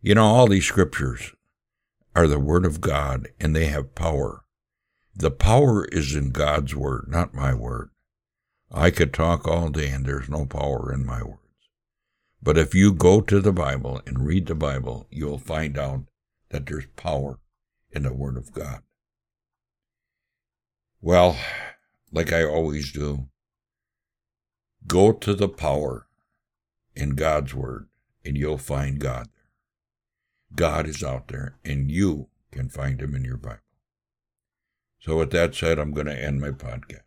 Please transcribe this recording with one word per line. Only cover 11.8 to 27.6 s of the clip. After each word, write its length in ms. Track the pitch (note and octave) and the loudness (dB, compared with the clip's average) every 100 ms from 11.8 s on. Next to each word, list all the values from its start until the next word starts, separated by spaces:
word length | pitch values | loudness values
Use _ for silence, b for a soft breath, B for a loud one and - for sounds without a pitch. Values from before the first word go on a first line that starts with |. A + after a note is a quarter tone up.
| _ _ _ _ _ _ | _ _ _ _ _ _
But 140 | - D2+ | 2 4
if 180 | D#2 F#2+ | 4 6
you 180 | G2+ | 6
go 280 | F2 F2 G2+ | 8 6 6
to 180 | - G2+ | 6 4
the 140 | G2+ | 4
Bible 480 | F2+ D2 C2+ B1+ C2 - | 2 0 -2 -6 -8 -6
and 200 | B1 C#2 | -4 0
read 220 | F#2 F2 | 0 -2
the 80 | D#2+ | -2
Bible, 520 | D2 C2+ B1 A#1 - | -2 -4 -6 -10 -12
you'll 300 | D2+ D2 C#2+ | -10 -8 -8
find 380 | - D#2+ D#2 C#2+ | -6 -6 -4 -4
out 280 | C#2 C2+ B1+ _ _ _ _ | -6 -6 -10 _ _ _ _
that 160 | D2 C2+ | -10 -8
there's 200 | D2 C2 - | -10 -10 -10
power 420 | F2 C#2+ C#2 B1+ _ _ _ _ _ | -6 -4 -6 -12 _ _ _ _ _
in 120 | - | -6
the 100 | C#2 | -6
word 220 | B1+ C#2 B1+ | -4 -8 -8
of 160 | B1 | -12
God. 320 | - D2 B1+ _ _ _ _ _ _ _ _ _ _ _ _ _ _ _ _ _ _ _ _ _ _ | -12 -12 -14 _ _ _ _ _ _ _ _ _ _ _ _ _ _ _ _ _ _ _ _ _ _
Well, 400 | D#2+ F2+ F2+ D2 B B B B B _ _ | 4 6 6 4 B B B B B _ _
like 220 | D#2 E2 | -4 -2
I 100 | E2 | 0
always 480 | D#2 D#2+ D#2+ D2+ C#2 | 0 0 -2 -4 -8
do, 380 | D2 D2 C#2+ C2+ _ _ _ _ _ _ _ _ _ _ _ _ _ _ _ F2 | -6 -6 -6 -10 _ _ _ _ _ _ _ _ _ _ _ _ _ _ _ -2
go 260 | F2+ G2+ | 4 6
to 220 | G#2+ - | 4 -2
the 160 | G2 G2 | 0 -2
power 580 | - D#2 C#2 D2 A#1+ _ _ _ _ _ _ _ _ _ - | -2 -2 -2 -2 -8 _ _ _ _ _ _ _ _ _ -6
in 160 | C#2+ | -4
God's 420 | C#2 D#2 D2+ C2+ | 0 0 0 -2
word, 360 | C2 | -8